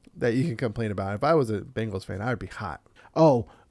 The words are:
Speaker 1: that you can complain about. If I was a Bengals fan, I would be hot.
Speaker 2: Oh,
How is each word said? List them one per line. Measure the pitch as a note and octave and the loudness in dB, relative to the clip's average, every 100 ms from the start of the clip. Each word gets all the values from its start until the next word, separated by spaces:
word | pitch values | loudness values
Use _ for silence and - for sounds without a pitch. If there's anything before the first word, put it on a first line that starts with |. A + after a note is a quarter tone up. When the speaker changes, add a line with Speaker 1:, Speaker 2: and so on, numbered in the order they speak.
| - - | -18 -4
Speaker 1:
that | B2 | 0
you | A#2+ D#3+ | 2 0
can | A2+ | -2
complain | A#2+ A#2 A2 | -4 -2 -4
about. | G2 G2 G#2 | -2 -4 -2
If | |
I | D3 | 2
was | E3 A2 | 4 2
a | G2+ | -2
Bengals | A#2 A#2+ A2 G2 - | -6 -6 -4 -6 -6
fan, | F#2+ | -6
I | A#2+ | -4
would | A2+ | -6
be | F#2+ | -8
hot. | - G2 - _ _ - D3+ | -10 -10 -10 _ _ -4 4
Speaker 2:
Oh, | D#3+ B2 - - _ | 6 6 0 -12 _